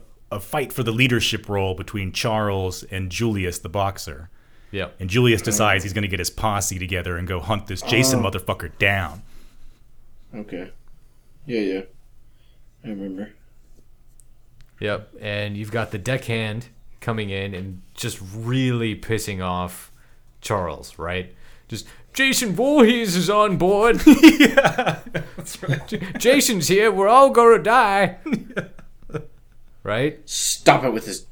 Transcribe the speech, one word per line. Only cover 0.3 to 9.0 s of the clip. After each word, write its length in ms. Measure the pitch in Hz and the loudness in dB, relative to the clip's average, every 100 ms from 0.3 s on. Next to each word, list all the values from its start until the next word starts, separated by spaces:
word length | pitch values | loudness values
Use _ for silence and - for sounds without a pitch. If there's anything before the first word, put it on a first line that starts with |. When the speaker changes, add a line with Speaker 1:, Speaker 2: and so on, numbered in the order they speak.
Speaker 1:
a 80 | 104 | -10
fight 320 | - 151 139 | -6 -6 -6
for 120 | - | -6
the 100 | 113 | -4
leadership 560 | 113 131 117 - 110 - | -4 -2 -2 -2 -6 -6
role 240 | 101 95 90 | -4 -4 -6
between 380 | 95 104 95 | -10 -8 -8
Charles 720 | - 120 110 104 98 92 90 | -6 -4 -2 -2 -4 -4 -8
and 280 | - 95 92 | -10 -10 -8
Julius 480 | 85 117 101 90 85 | -4 -4 -2 -4 -6
the 80 | - | -8
boxer. 640 | 101 98 98 - 69 82 - _ - - | -4 -4 -6 -12 -16 -18 -20 _ -20 -12
Speaker 2:
Yeah. 180 | 98 87 - | -8 -8 -8
Speaker 1:
And 80 | 92 | -4
Julius 320 | 113 123 110 | 2 4 4
Speaker 3:
Oh. 40 | - | 2
Speaker 1:
decides 380 | 104 107 98 | 2 2 2
he's 80 | 98 | -2
gonna 160 | 95 101 | -4 -4
get 120 | 92 | -4
his 100 | 85 | -6
posse 500 | - 107 101 - 92 | -4 -2 -2 -4 -6
together 380 | 90 92 92 87 | -6 -6 -6 -6
and 100 | 92 | -6
go 140 | 90 | -6
hunt 260 | 82 104 - | -4 -6 -6
this 140 | 95 | -8
Jason 420 | - 135 131 127 | 0 2 2 2
Speaker 3:
Oh. 60 | 98 | 0
Speaker 1:
motherfucker 400 | - - 98 82 - | -4 -6 -6 -6 -2
down. 440 | 101 98 | 0 0